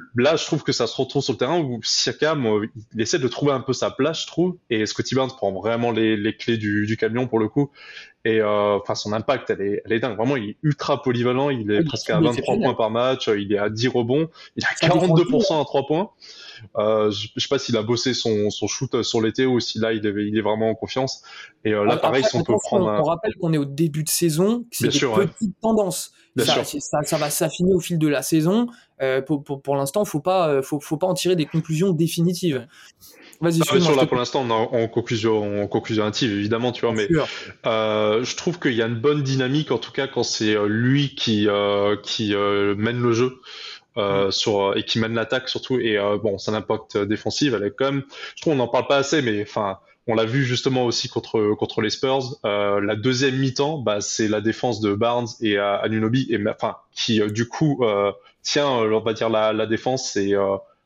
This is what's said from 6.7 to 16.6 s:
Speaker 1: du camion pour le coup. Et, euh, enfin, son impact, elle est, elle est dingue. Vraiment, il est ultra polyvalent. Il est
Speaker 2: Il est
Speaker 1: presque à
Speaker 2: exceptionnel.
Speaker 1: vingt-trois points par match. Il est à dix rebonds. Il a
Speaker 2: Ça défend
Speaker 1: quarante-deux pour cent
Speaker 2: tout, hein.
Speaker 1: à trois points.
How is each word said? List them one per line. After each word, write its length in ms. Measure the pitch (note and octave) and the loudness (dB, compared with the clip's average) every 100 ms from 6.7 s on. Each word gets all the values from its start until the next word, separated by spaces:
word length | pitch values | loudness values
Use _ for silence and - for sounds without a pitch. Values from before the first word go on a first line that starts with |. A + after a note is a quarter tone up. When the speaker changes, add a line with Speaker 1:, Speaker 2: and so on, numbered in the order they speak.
| G#2 G#2+ | 0 0
Speaker 1:
du 100 | A2+ | 0
camion 300 | A2 A#2 B2+ | -2 0 0
pour 120 | A2 | 0
le 100 | G#2+ | 0
coup. 220 | C#3+ C#3+ - - - - _ | 0 -2 -4 -20 -18 -20 _
Et, 160 | A2+ A2 | 0 2
euh, 380 | G#2 G#2 G#2 G2+ | 2 2 2 2
enfin, 140 | - | 0
son 180 | G#2+ G#2+ | -4 -4
impact, 380 | A2 G#2+ C3 - | -2 0 -2 -2
elle 100 | G2 | -2
est, 220 | G2 G2+ | -2 -4
elle 80 | - | -2
est 60 | A2+ | -2
dingue. 180 | B2+ G2+ | -2 0
Vraiment, 200 | B2 C#3 | 0 0
il 140 | G2+ | -2
est 60 | - | -2
ultra 400 | D3+ C#3 - C#3 | 0 0 0 0
polyvalent. 480 | C3 A#2+ A#2+ B2 C#3+ | 0 0 2 2 0
Il 200 | B2+ G#2 | -2 0
est 20 | |
Speaker 2:
Il 60 | G#2 | 2
est 40 | |
Speaker 1:
presque 240 | D#3 A#2 - | 2 -2 0
à 100 | G#2+ | 2
Speaker 2:
exceptionnel. 160 | A2+ A#2+ | 4 2
Speaker 1:
vingt-trois 200 | - - | 0 2
points 180 | C3 | 2
par 160 | A#2+ A2 | 2 0
match. 380 | A#2 B2+ C3 - | 2 0 0 0
Il 240 | G#2 G2+ | 0 0
est 60 | G2+ | 0
à 100 | G#2+ | 0
dix 200 | A2 B2 | 0 0
rebonds. 420 | B2 A#2 C#3+ D#3+ - - - | 0 2 0 0 -6 -12 -4
Il 80 | |
a 40 | - | -4
Speaker 2:
Ça 180 | - E3 | 2 4
défend 140 | F3 | 4
Speaker 1:
quarante-deux 260 | F3+ E3 F3 | 6 4 4
pour 160 | C4 | 2
cent 120 | F#3+ | 2
Speaker 2:
tout, 40 | D#3+ | 0
hein. 40 | |
Speaker 1:
à 20 | |
trois 220 | C3+ C#3+ C3 | 0 -2 0
points. 240 | D#3 G#3+ _ - - - - | -2 -2 _ -20 -20 -20 -20